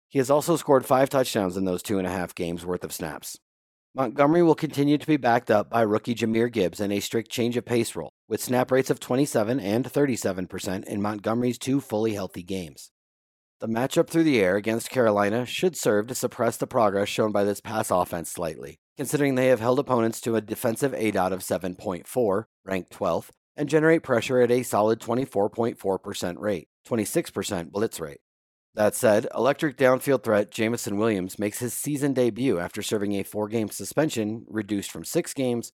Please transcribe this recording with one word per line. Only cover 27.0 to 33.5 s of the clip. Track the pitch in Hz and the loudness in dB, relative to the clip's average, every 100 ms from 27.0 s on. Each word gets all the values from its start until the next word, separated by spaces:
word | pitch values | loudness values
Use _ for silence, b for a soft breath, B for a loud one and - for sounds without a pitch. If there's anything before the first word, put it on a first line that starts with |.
| 104 170 170 | 0 -2 -2
percent | - 95 98 80 | -4 -4 -4 -4
blitz | 82 110 - | -4 -4 -4
rate. | 78 - _ _ _ _ _ - | -12 -12 _ _ _ _ _ 2
That | 104 - | 2 4
said, | 120 104 - - | 4 4 2 0
electric | 120 143 160 120 | 0 2 -2 2
downfield | 127 127 143 131 | 4 4 2 0
threat | 113 104 101 | 2 0 0
Jameson | - 110 117 - 101 | -2 -2 -2 -4 0
Williams | 113 101 90 - | 0 0 -4 -4
makes | 104 - | -6 -4
his | 120 - | -6 -6
season | - 147 143 | -6 -2 -2
debut | 127 123 101 135 90 | 2 0 2 0 0
after | 87 - | -2 -6
serving | 101 110 101 | -4 -2 0
a | 101 | -4
four-game | 92 104 104 | -4 -6 -4